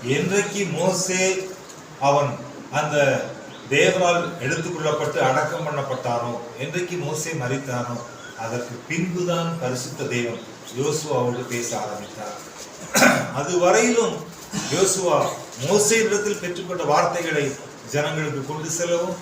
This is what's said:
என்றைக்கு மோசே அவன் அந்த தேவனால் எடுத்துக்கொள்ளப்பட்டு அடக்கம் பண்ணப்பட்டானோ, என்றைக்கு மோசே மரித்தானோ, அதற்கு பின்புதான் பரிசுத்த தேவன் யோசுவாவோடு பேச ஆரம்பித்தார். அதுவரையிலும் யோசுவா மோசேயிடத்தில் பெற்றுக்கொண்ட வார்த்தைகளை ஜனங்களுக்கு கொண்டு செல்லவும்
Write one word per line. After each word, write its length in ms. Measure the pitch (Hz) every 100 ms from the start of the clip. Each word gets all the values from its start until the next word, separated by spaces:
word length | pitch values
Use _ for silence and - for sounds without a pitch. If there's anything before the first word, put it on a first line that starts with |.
என்றைக்கு 600 | 120 143 185 202 - 202 180
மோசே 840 | 151 185 175 - 185 190 185 - - - - - -
அவன் 380 | 139 143 135 - - - -
அந்த 540 | 147 151 147 139 123 - - - - 123
தேவனால் 600 | 143 180 180 175 170 - -
எடுத்துக்கொள்ளப்பட்டு 760 | 123 165 165 160 151 135 - -
அடக்கம் 500 | - 156 151 170 151
பண்ணப்பட்டானோ, 720 | 143 127 127 123 120 117 120 - -
என்றைக்கு 360 | 147 175 175 175
மோசே 360 | 143 156 165
மரித்தானோ, 640 | 151 127 135 135 123 120 123 - - - -
அதற்கு 400 | 113 120 120 113 -
பின்புதான் 720 | 165 185 175 175 170 165 -
பரிசுத்த 440 | 127 123 - -
தேவன் 360 | 131 120 117 113 - - - 120
யோசுவாவோடு 680 | 147 - 147 131 123 120 -
பேச 340 | 120 117 110
ஆரம்பித்தார். 680 | 107 101 98 107 104 104 - - - - - - - - - 135
அதுவரையிலும் 760 | 147 180 180 214 240 233 196 - - - - 180 -
யோசுவா 560 | 151 190 196 180 147 120 - - - 135
மோசேயிடத்தில் 760 | 202 208 226 196 202 208 185
பெற்றுக்கொண்ட 460 | 175 170 175 175 143
வார்த்தைகளை 680 | 147 175 170 165 151 143 127 - - 113
ஜனங்களுக்கு 540 | 143 151 156 151 139 135
கொண்டு 240 | 156 160
செல்லவும் 460 | - 175 170 180 175